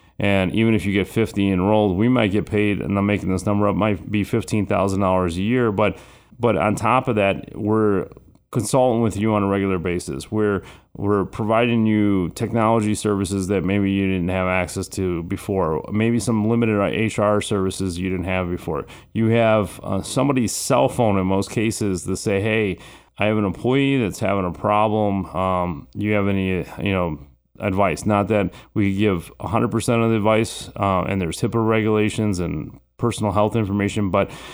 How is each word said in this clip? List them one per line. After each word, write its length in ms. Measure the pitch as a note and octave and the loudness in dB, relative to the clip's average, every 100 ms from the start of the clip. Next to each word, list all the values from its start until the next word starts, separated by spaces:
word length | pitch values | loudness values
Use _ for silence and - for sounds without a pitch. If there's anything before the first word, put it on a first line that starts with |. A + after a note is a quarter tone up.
| _ - | _ -4
And 340 | G2+ G2 F#2 | 0 2 2
even 200 | G2+ A2+ | 2 2
if 120 | G#2+ F#2 | 2 2
you 60 | |
get 120 | G2 F2+ | 0 0
fifty 440 | A2+ G#2+ G2+ G2 | 0 -2 0 2
enrolled, 480 | F#2 F#2+ G#2+ G#2 F2+ | 2 2 4 2 2
we 100 | A#2 | 2
might 240 | B2+ G#2+ | 2 2
get 140 | G2+ D#2 | 0 0
paid, 340 | G#2 G#2 G2 | 0 0 0
and 160 | - G2+ | 0 0
I'm 80 | |
making 260 | G2+ G#2 F#2 | 2 0 0
this 140 | F#2 | -2
number 240 | G#2 G2+ G#2 | 0 0 2
up, 80 | F2+ | 2
might 340 | G#2+ G2 - | 0 -2 -2
be 140 | G#2 | -4
fifteen 400 | F#2+ A#2 - G#2+ | 0 -2 -2 -2
thousand 360 | F#2+ G2 G2 G2 | 0 0 0 0
dollars 360 | F#2+ F#2 F#2 E2+ | 2 2 0 -2
a 60 | |
year. 280 | G2+ B2 A#2 | -2 0 0
But, 280 | G2 G#2 - - - _ - | 2 0 -2 -14 -20 _ -2
but 160 | A#2 F#2 | 0 2
on 180 | G2+ | 0
top 320 | G#2 A2 B2+ C3 | 0 2 2 2
of 100 | G#2 | 2
that, 380 | G2 - - | 2 0 -6
we're 540 | - G#2 A2 G#2+ G2 - - - _ _ | -6 0 2 2 0 -2 -10 -20 _ _
consulting 520 | C3 G2+ C#3 B2+ A2+ | -4 0 2 2 2
with 140 | A2+ G2+ | 0 0
you 180 | A2 | 0
on 80 | G#2 | 2
a 60 | G2 | 2
regular 320 | G2 G2 F#2 | 0 0 -2
basis. 500 | F2 F2 - C2+ - | -2 -4 -4 -8 -6
We're, 320 | G#2+ G#2 F#2+ - - _ - | 0 0 0 -4 -20 _ -6
we're 280 | G2+ G2+ | 0 0
providing 640 | F#2 - G#2+ A2+ A#2+ A#2 A2 | 0 -4 0 2 2 2 2
you 420 | G#2+ G#2 G2 E2+ - | 2 2 2 0 -4
technology 580 | G#2+ A2+ A2 A2+ G#2 | -4 0 2 2 0
services 540 | G#2 G#2+ G2+ F2+ G2 F#2 | 0 0 0 0 -2 0
that 160 | G2 | -2
maybe 260 | F2 G2+ G2 | 0 0 2
you 160 | G2 F#2+ | 2 0
didn't 220 | F#2+ F2 | 0 0
have 180 | F#2 F#2 | -2 0
access 400 | F#2 F2 G2 F#2 | 0 -2 -4 -6
to 340 | - F#2 E2+ | -4 -2 -2
before. 600 | E2+ G2 - G2 E2 D#2 - | -4 -6 -2 0 0 -2 -4
Maybe 300 | G#2 A2+ A#2+ | -2 0 0
some 280 | B2+ A2 G#2+ | 0 0 2
limited 320 | A#2 A2+ G#2 | 2 2 2
H 380 | G2 - A2 - | 0 0 -2 0
R 220 | G#2 G#2 | 2 2
services 580 | - G2+ F#2+ - F#2+ E2+ | 0 -2 -2 -2 -4 -2
you 100 | F#2 | -4
didn't 160 | F#2 F2+ | -2 -2
have 220 | F#2 F2+ | -2 -2
before. 380 | F2+ - D2+ - - - | -4 -4 -6 -6 -14 -8
You 140 | A2 A2+ | -2 2
have, 500 | A#2 A2+ A2 F#2 - | 4 4 4 0 -6
uh, 200 | - F#2+ | -6 -6
somebody's 500 | F#2 C3 C#3 C3 A2 | -4 0 2 2 0
cell 360 | - - C3 C3 | -2 0 2 2
phone 300 | - A2 G2 | 2 2 2
in 80 | F#2 | 2
most 240 | G2 G2 | 0 0
cases 540 | B2 A2 - G#2 F2+ | -2 -2 0 -2 -2
to 120 | F#2+ F#2 | -4 -4
say, 240 | G#2+ G2 | -2 0
"Hey, 380 | A2 A2 G#2 F2 - - _ - | 0 0 0 -4 -10 -20 _ -2
I 80 | G#2 | 0
have 120 | G#2+ | 2
an 60 | |
employee 560 | G2+ E2+ A#2 C3+ C#3 C3+ | 0 0 0 2 2 2
that's 200 | G2+ - | 0 -2
having 240 | G2+ G2 | -2 0
a 80 | F2+ | -2
problem. 720 | E2 G#2+ G#2 A2 G#2+ G#2 G2 F2+ | -2 0 2 2 2 0 0 -4
Um, 640 | E2+ F#2 F#2 F2+ C#2+ - G#2 | -4 -2 0 -2 -4 -10 -6
you 160 | G#2 | 0
have 160 | G#2 G2+ | 0 2
any, 300 | G2 F#2+ F#2 - - | 0 0 -2 -4 -6
you 120 | G2 | -2
know, 260 | F#2+ F2 D2 - _ _ - | 0 -2 -4 -12 _ _ -6
advice?" 480 | G2+ F#2+ G2 D#2 G#2+ | -4 0 0 0 0
Not 220 | G2+ G2 | 2 2
that 260 | G#2+ F#2 - - | 0 0 -6 -8
we 240 | - G2 F#2+ | 0 0 2
give 360 | G#2 F2+ - - | 0 0 -4 -10
a 80 | - | -4
hundred 240 | A2+ A#2 | -2 0
percent 280 | A2+ - A#2 | 0 0 2
of 100 | A2+ | 2
the 60 | A2+ | 2
advice, 540 | G#2 A2 A2+ - - - | 2 2 0 -6 -12 -4
uh, 260 | G2 F#2 F2 | 0 0 0
and 120 | G2 | -2
there's 200 | E2+ - | -2 -2
hipaa 260 | A2+ A2+ A2 | -2 0 2
regulations 720 | A2+ G#2+ G#2+ G#2+ A2 G#2+ F2+ | 2 2 2 0 0 -2 0
and 400 | E2+ D#2 - - _ - | -2 -4 -8 -14 _ -4
personal 340 | A#2 - G#2+ | -2 0 0
health 240 | G2+ G#2+ A#2 | 2 2 2
information, 540 | G2+ G2+ G2+ A2 G2 | 0 0 0 0 0
but 200 | G2 G2 - - | 0 0 -6 -16